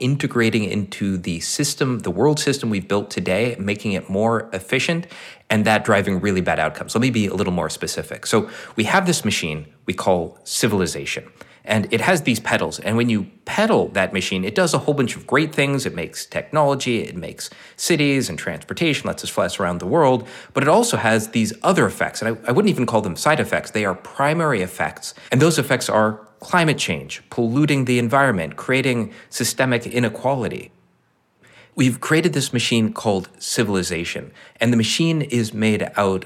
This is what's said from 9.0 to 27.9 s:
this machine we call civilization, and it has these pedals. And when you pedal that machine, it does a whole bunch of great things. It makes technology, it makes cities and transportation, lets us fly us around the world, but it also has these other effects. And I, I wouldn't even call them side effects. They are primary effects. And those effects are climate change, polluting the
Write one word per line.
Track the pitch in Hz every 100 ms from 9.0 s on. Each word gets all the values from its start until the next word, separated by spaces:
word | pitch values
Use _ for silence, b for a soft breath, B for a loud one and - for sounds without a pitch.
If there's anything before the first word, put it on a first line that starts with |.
| 180
this | 156
machine | 107 95 82 78 73 - -
we |
call | 90 - 90 80 -
civilization, | - - 120 101 87 73 71 - - - B B
and | B 107 98
it | 113
has | - 180
these | 143 110
pedals. | - 110 82 -
And | - 113
when | 120
you | 107 95 - -
pedal | - 220 156 90
that | 101 92
machine, | 95 - 95
it | 92 -
does | 175
a | 131
whole | 135 143
bunch | 120 -
of | -
great | 131 156
things. | 151 139 139 95
It |
makes | 85 80 - -
technology, | 80 - 151 143 139 131 113
it | - 90
makes | 80 - - B B B
cities | - 165 143 135 110
and | 78
transportation, | - 78 - - - 139 104
lets | 85
us | 85
fly | - 87
us | -
around | 92 87
the | 87
world, | 160 139 127 110 B B
but | -
it | 135
also | 190 226 110
has | 110 113 110
these | 120 107 -
other | 170 180 107
effects. | - 78 -
And | 110 113
I, | -
I |
wouldn't | 127 208
even | 160 120
call | 113
them | 95 82
side | 151 151
effects. | 98 82 -
They | 110 101
are |
primary | 90 - - 139 165 156 117
effects. | - - 78 - - - B
And | 127
those | 156 160
effects | 123 127 -
are | 107 107 107 - _
climate | - 180 160 139
change, | - 76 71 - -
polluting | - 117 127 147 143
the | 123